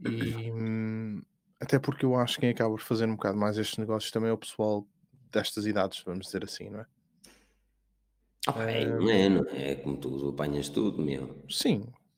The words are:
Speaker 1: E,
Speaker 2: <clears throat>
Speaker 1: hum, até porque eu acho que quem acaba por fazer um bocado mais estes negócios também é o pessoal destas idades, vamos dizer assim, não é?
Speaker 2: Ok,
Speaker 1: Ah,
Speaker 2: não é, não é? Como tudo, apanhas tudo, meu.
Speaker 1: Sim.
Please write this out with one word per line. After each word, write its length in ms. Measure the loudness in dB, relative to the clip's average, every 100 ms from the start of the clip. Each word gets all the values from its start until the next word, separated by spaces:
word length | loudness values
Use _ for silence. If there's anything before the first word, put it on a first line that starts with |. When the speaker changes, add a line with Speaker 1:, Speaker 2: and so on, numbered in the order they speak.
Speaker 1:
E, 480 | -4 -2 -2 -4 -6
Speaker 2:
<clears throat> 0 |
Speaker 1:
hum, 720 | -4 -2 -2 -2 -4 -6 -8 -12 _ _ -10
até 180 | 2 2
porque 260 | 2 0
eu 120 | 2 4
acho 200 | 2 2
que 40 |
quem 80 | 2
acaba 200 | 2 2
por 100 | 0
fazer 260 | 0 0 2
um 100 | 0
bocado 200 | 0 2
mais 220 | 0 0
estes 200 | -2 -4
negócios 320 | -2 -2 0
também 200 | 0 0
é 20 |
o 60 | 0
pessoal 480 | -4 -2 0 0 -2 _ _ _ -2
destas 360 | -2 0 -2 0
idades, 360 | 2 0 -2 -6
vamos 200 | -6 -4
dizer 180 | -6
assim, 260 | -6 -10 -10
não 100 | -12
é? 60 | -14 _ _ _ -20 -20 _ _ _ _ _ _ _ _ _ -6 -2
Speaker 2:
Ok, 260 | 0 0
Speaker 1:
Ah, 100 | 0
Speaker 2:
não 260 | 0 2 4
é, 180 | 6 8
não 160 | 6 4
é? 240 | -2 -4
Como 220 | -2 -4 -4
tudo, 340 | -4 -4 -4
apanhas 380 | -2 -2 -2 -2
tudo, 340 | 0 0 0
meu. 400 | -2 -2 -6 -12 -8
Speaker 1:
Sim. 380 | -2 2 2 -2 -14 _